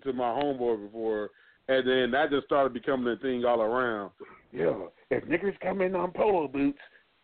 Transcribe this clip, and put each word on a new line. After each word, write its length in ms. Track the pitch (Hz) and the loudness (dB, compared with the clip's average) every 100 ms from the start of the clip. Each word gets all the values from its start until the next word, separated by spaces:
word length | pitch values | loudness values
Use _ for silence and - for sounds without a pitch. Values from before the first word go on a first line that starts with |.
| 135 | -6
to 80 | |
my 100 | 127 123 | -2 -2
homeboy 560 | 117 147 131 120 110 101 | 0 -2 0 0 -2 -4
before, 440 | 113 110 107 101 - - _ - | -6 -2 -2 -4 -10 -20 _ 0
and 180 | 131 127 | 2 4
then 240 | 131 123 | 2 2
that 180 | 131 151 | 2 2
just 140 | 143 - | 0 2
started 280 | 139 135 | 2 2
becoming 400 | 120 - 135 120 | 0 -2 -2 0
a 40 | 110 | -2
thing 260 | 135 123 | -2 0
all 180 | 120 120 | 2 2
around. 500 | 110 123 127 107 98 - - - _ | 2 2 0 -2 -6 -12 -20 -20 _
Yeah, 320 | 71 85 98 90 - _ | -2 -2 -2 -6 -16 _
if 120 | 123 - | -4 0
niggas 340 | 175 196 - | -2 -2 -4
come 220 | 185 190 | -4 0
in 140 | 185 190 | 0 0
on 160 | 180 | -2
polo 360 | 175 202 190 143 | 0 2 2 0
boots, 320 | 139 139 143 - - _ _ | 0 0 0 -8 -20 _ _